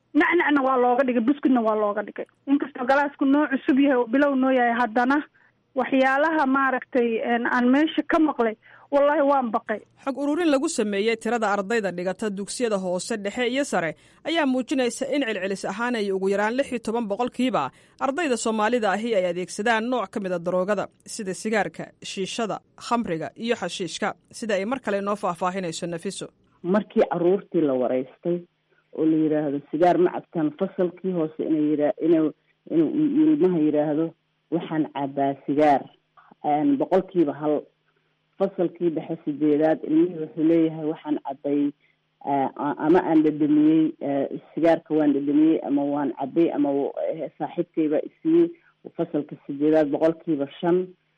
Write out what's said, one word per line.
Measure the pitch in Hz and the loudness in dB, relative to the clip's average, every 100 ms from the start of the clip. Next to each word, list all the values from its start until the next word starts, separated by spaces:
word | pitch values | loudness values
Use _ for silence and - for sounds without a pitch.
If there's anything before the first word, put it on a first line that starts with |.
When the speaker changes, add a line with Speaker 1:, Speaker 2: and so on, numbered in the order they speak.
| _ | _
Speaker 1:
Nacnacna | 294 349 349 294 294 | 0 2 2 2 2
waa | 262 262 | 2 2
looga | 247 247 | 2 2
dhigay, | 269 247 | 2 2
buskudna | 220 294 285 254 | 0 2 2 2
waa | 220 214 | 2 0
looga | 214 208 | 0 -2
dhigay. | 202 - - _ - | -6 -10 -14 _ 0
Inkastoo | 285 277 - 247 | 0 0 -4 0
galaasku | 277 285 - 277 | 2 0 0 2
noo | 285 294 | 2 2
cusub | 262 - 269 | 0 2 4
yahay | 285 247 | 4 2
oo | 233 | 2
bilow | 269 285 269 | 2 2 2
noo | 262 | 2
yahay, | 262 240 233 | 2 2 0
haddana | 247 226 247 285 - _ _ _ _ 262 | 0 0 2 0 -2 _ _ _ _ -4
waxyaalaha | 240 269 262 269 311 311 269 | 0 2 4 2 2 2 2
maaragtay, | 269 269 254 - 254 240 226 | 2 2 -2 -2 0 0 0
een, | 240 233 240 | 0 0 0
aan | 247 247 | 2 4
meesha | 269 311 302 - | 4 2 0 0
ka | 330 | 2
maqlay, | 311 262 233 214 - - - | 2 2 -2 -4 -12 -20 -2
wallaahi | 285 285 311 | 2 4 4
waan | 277 277 240 | 2 2 0
baqay. | 226 - 214 - _ | -2 -4 -8 -10 _
Speaker 2:
Xog | 269 254 | -8 -4
ururin | 285 311 349 | -2 0 2
lagu | 269 320 | 2 0
sameeyey | 294 208 196 214 226 | -2 -2 -2 -2 -2
tirada | 226 240 214 | -2 -2 0
ardayda | 202 190 233 196 | -2 -2 -2 -2
dhigata | 175 180 185 220 | -4 -6 -4 -4
dugsiyada | 190 202 - 240 202 | -6 -8 -4 -2 -2
hoose, | 185 180 - 226 | -2 -4 -4 -6
dhexe | 196 233 247 | -6 -4 -2
iyo | 262 | -2
sare | 285 196 165 156 _ _ - | -2 -2 -2 -6 _ _ -4
ayaa | 330 277 | 0 0
muujinaysa | 254 247 269 247 - - | 0 -2 -2 -2 -2 -4
in | 285 | -2
celcelis | 240 208 190 190 170 | -2 -4 -4 -4 -6
ahaan | 190 240 240 | -4 -4 -2
ay | 208 | -2
ugu | 190 190 | -2 0
yaraan | 196 208 247 | 0 0 -2
lix | 277 | -2
iyo | 240 | -4
toban | 226 226 220 | -4 -4 -4
boqolkiiba | 196 247 - 254 180 131 - _ - | -4 -4 -2 -2 0 -2 -8 _ -6
ardayda | 269 277 330 233 | -4 -2 -2 -2
Soomaalida | 226 220 214 247 214 | -2 0 0 0 0
ahi | 190 233 214 | -2 -2 0
ay | 180 | 0
adeegsadaan | 175 180 - 214 226 226 | -2 -6 -4 0 0 0
nooc | 254 190 | -4 -4
ka | 226 | -6
mid | 190 | -6
a | 180 | -4
daroogada, | 170 180 185 202 156 _ - | -2 -2 0 -2 -6 _ -16
sida | - 190 | -12 -10
sigaarka, | 180 214 214 175 165 165 - | -8 -4 -2 -4 -8 -16 -16
shiishada, | - - 185 - 214 160 - - | -12 -8 -8 -6 -6 -8 -12 -16
khamriga | - 240 196 165 147 - | -4 -4 -2 -6 -8 -8
iyo | 233 226 | -4 -4
xashiishka, | 175 - 175 - 202 - _ | -4 -8 -8 -6 -6 -6 _
sida | - 220 190 | -10 -4 -2
ay | 196 | -2
mar | 262 | -4
kale | - 202 | -4 -4
noo | 202 208 | -2 -4
faahfaahinayso | 196 175 185 190 175 160 175 | -4 -4 -4 -4 -6 -6 -8
Nafiso. | 170 196 - 156 _ _ _ | -8 -8 -10 -14 _ _ _
Speaker 3:
Markii | 170 208 202 220 208 | -2 0 0 0 0
carruurtii | 170 170 190 185 175 | 2 2 0 0 -2
la | 151 | 0
wareystay | 127 120 127 127 - 175 175 175 _ _ _ _ | 0 0 -2 -4 -8 -4 -4 -6 _ _ _ _
oo | - 160 | -2 0
la | 156 | 2
yiraahdo, | 156 151 151 139 - | 2 0 -2 -4 -6
"Sigaar | 151 180 170 | 0 4 4
ma | 180 | 2
cabtaan?" | 123 - 175 151 147 | 0 -8 -4 -2 -2
fasalkii | 190 - 180 180 185 | -4 -2 -4 -4 -4
hoose | 180 156 - | -2 -4 -4
inay | - 156 151 | -2 0 2
yira-, | 151 147 - | 2 0 0
inuu, | 160 165 156 - _ _ - | 2 2 2 -2 _ _ -4
inuu | 160 156 - 151 147 156 | 0 0 2 0 4 4
ilmaha | 151 180 175 | 4 2 2
yiraahdo, | 151 147 151 147 165 - _ _ _ | 2 2 0 0 -2 -6 _ _ _
"Waxaan | 165 175 160 147 | -6 -2 -4 -4
cabaa | 139 139 139 139 135 - | -4 -6 -2 -2 -2 -2
sigaar." | 143 151 135 - _ _ _ _ _ | 2 4 4 0 _ _ _ _ _
Een, | 151 147 147 139 | -2 2 2 2
boqolkiiba | 147 180 180 180 147 | 2 0 2 0 0
hal. | 139 151 147 - _ _ _ _ _ _ - | 0 -2 -2 -4 _ _ _ _ _ _ -4
Fasalkii | 196 196 175 - 175 | -2 0 -4 -2 -2
dhexe | 156 - 160 | -2 -4 -8
sideedaad, | - 139 151 147 156 156 | -6 -2 2 4 2 0
ilmihii | - 156 180 165 | 0 2 2 0
wuxuu | 156 - | -8 -2
leeyahay, | 156 165 160 160 151 | 2 4 2 0 -6
"Waxaan | 160 151 151 | -6 -6 -6
cabay, | - 135 143 143 143 - _ _ _ _ | -6 -8 -2 0 0 -4 _ _ _ _
eh, | - 143 135 | -2 0 0
a-, | - 143 - | -2 -6 -2
ama | 156 180 | 2 2
aan | - 160 | 4 4
dhadhamiyey, | 156 147 151 151 151 160 156 - | 4 2 2 4 6 4 2 -2
eh, | 147 139 135 - - | -4 -2 -2 -6 -12
sigaarka | - 165 165 - | 0 2 2 0
waan | 156 147 | 0 2
dhadhamiyey, | 139 143 143 160 160 | 2 2 4 4 4
ama | - 143 | 0 0
waan | 143 143 139 | 0 -2 -2
cabay, | - 135 170 165 | -4 -4 0 2
ama | - 143 | 2 0
w-, | 139 127 - 90 | 0 -2 -4 -6
eh, | 156 139 - | -6 -8 -8
saaxiibkay | 147 - 170 - 156 | -8 -6 -6 -2 0
baa | 151 | 0
i | - - | -4 -6
siiyey." | 160 165 170 - _ _ - | 2 4 2 -2 _ _ -12
Fasalka | - 165 151 147 151 | -8 -4 -4 -6 -10
sideedaad, | - 143 151 156 151 | -12 -2 2 2 2
boqolkiiba | 147 - 165 - 147 139 | 2 0 0 -2 -4 -4
shan. | - 175 180 180 - _ | -4 0 0 0 -10 _